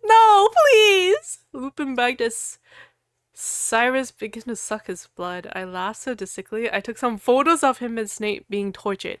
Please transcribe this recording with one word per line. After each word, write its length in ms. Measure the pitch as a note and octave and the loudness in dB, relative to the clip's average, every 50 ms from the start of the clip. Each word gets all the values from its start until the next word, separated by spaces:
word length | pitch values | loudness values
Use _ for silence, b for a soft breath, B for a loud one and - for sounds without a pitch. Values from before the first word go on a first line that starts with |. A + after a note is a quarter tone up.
| A#4 | 2
No, 440 | G#4+ A4 A4+ A4+ A4 G#4 G4+ G4 A4 | 6 6 8 8 8 8 6 6 6
please! 880 | - F5 D#5 D5 C5 A4 G#4+ G#4 G4+ F#4+ F#4 F4+ G4+ D#5 D#5 - - - _ _ | 4 6 6 6 6 6 6 6 4 4 4 2 0 0 -2 -10 -16 -16 _ _
Lupin 420 | _ C4+ B3+ C4+ - - D4 C4+ C4 | _ -12 -12 -12 -8 -8 -8 -6 -2
begged 260 | B3 B3 B3 B3+ - | -2 -2 -2 -2 -2
as 380 | A#3 A#3 A3+ - - - - _ b b b b b b b b b _ _ _ _ _ _ | -4 -4 -4 -6 -12 -12 -14 _ b b b b b b b b b _ _ _ _ _ _
Cyrus 760 | - - - - - - - - A3+ A#3+ B3 B3+ C4+ C4 B3 | -14 -10 -10 -8 -6 -6 -2 0 0 0 2 0 -2 -4 -6
began 340 | _ _ G#3+ A3 G#3+ A3+ - | _ _ -14 -12 -12 -14 -10
to 120 | B3 A#3 | -10 -10
suck 300 | - - - G#3+ G#3+ _ | -10 -8 -10 -10 -10 _
his 220 | - F#3 F3 - _ | -12 -14 -14 -14 _
blood. 420 | _ - F3+ F3+ F3+ F3+ F3 - | _ -12 -10 -10 -10 -10 -12 -12
I 120 | - F#3+ F#3+ | -12 -12 -12
laughed 360 | F#3 F3+ F#3 F#3 G3 G#3+ - | -10 -10 -8 -8 -8 -8 -10
sadistically. 720 | - C4+ B3 G#3+ G3 F#3+ - - F#3+ _ - A3 A#3 A3+ | -10 -10 -8 -8 -10 -12 -12 -16 -14 _ -8 -6 -6 -4
I 80 | - G3+ | -4 -6
took 160 | G3 - A3+ | -6 -6 -10
some 220 | - - B3 A3+ G3 | -6 -4 -4 -4 -4
photos 440 | - - A#3+ C4 C4 D#4 E4+ D4+ | 0 2 2 2 4 2 2 2
of 160 | - C4+ B3+ - | 2 0 0 0
him 200 | B3 A#3+ A3+ A3+ | -6 -8 -6 -8
and 120 | A3 G#3 | -8 -8
Snape 360 | - - G#3+ G#3 G#3 - - _ | -8 -8 -6 -6 -6 -6 -8 _
being 240 | G#3 G3+ G3+ G3 | -6 -4 -4 -4
tortured. 480 | F#3 - - G#3 G3 F#3+ - F3+ - - | -8 -8 -6 -6 -6 -6 -8 -12 -10 -10